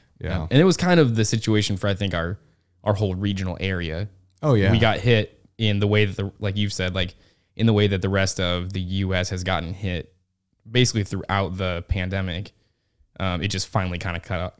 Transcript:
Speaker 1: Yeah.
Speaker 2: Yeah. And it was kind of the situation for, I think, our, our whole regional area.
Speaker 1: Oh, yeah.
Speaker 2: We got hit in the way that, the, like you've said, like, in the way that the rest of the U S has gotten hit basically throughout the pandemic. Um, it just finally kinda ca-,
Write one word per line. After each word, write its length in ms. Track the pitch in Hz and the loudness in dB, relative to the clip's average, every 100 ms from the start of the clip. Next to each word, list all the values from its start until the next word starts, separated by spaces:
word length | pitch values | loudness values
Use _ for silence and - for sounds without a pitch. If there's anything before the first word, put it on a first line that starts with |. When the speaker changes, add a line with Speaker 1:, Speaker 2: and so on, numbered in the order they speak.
| _ - | _ -12
Speaker 1:
Yeah. 100 | 80 82 | -6 -4
Speaker 2:
Yeah. 80 | 78 | 2
And 100 | 131 | 4
it 20 | |
was 140 | 185 - | 6 4
kind 220 | 175 175 | 4 6
of 160 | 131 113 | 4 2
the 100 | 107 | 0
situation 500 | 113 110 107 104 98 | 0 2 0 0 -2
for, 100 | 101 | -2
I 60 | |
think, 200 | 98 98 87 | 0 -2 -2
our, 240 | 85 101 _ _ _ _ | -4 -6 _ _ _ _
our 100 | 107 98 | -2 0
whole 180 | 101 | 0
regional 420 | 92 101 95 92 - | -2 -2 -2 -4 -4
area. 500 | 95 90 85 80 85 _ _ - | -4 -4 -4 -6 -8 _ _ -4
Speaker 1:
Oh, 120 | 151 113 | 2 4
yeah. 160 | 110 | 6
Speaker 2:
We 80 | 113 | 6
got 180 | 110 101 | 4 2
hit 400 | 113 110 - _ _ - | 4 4 2 _ _ -2
in 200 | 110 101 | 0 2
the 60 | 104 | 2
way 180 | 104 104 | 4 2
that, 100 | 92 | 0
the, 140 | 98 - | -8 -4
like 160 | 104 104 | -4 -2
you've 160 | 104 | -4
said, 220 | - 92 92 | -2 -2 -2
like, 180 | 90 - _ _ _ - | -4 -8 _ _ _ 0
in 100 | 113 | 2
the 60 | |
way 140 | 104 104 | 4 2
that 140 | 95 | 2
the 60 | 95 | 0
rest 300 | 98 95 - | 0 0 -2
of 340 | 90 87 90 | -2 -2 -4
the 60 | 98 | -6
U 320 | 90 98 95 92 | -4 -2 -2 -2
S 140 | 90 | -2
has 140 | 92 | -4
gotten 300 | 92 87 85 | -2 -4 -4
hit 400 | 90 98 87 - _ _ _ _ _ 113 | -6 -4 -6 -8 _ _ _ _ _ -2
basically 340 | 123 123 110 | 2 2 0
throughout 540 | 95 95 - 98 95 92 | -4 -6 -2 -2 -2 -4
the 260 | 92 85 - | -4 -4 -4
pandemic. 640 | 90 92 98 92 85 - _ _ _ _ _ _ - | -4 -2 -4 -4 -6 -10 _ _ _ _ _ _ -6
Um, 220 | 95 90 | -4 -2
it 60 | 98 | -4
just 200 | 95 - | -4 -2
finally 300 | 107 92 87 | -2 -2 -6
kinda 220 | 90 85 | -6 -8
ca-, 320 | - 90 90 | -6 -6 -6